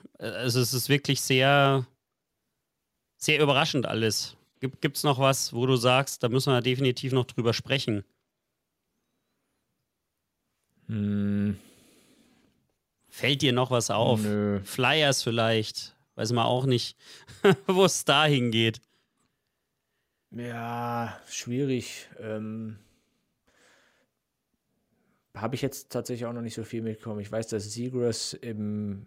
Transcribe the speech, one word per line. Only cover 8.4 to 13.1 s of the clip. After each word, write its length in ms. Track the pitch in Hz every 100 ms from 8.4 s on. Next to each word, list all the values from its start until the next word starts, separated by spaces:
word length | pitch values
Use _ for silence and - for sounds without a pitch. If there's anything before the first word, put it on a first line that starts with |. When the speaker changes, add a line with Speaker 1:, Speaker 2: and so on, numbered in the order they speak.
| _ _ _ _ _ _ _ _ _ _ _ _ _ _ _ _ _ _ _ _ _ _ _ _ -
Speaker 2:
Hm. 680 | 110 104 104 101 101 101 98 - - _ _ _ _ _ _ _ _ _ _ _ _
Speaker 1:
Fällt 320 | _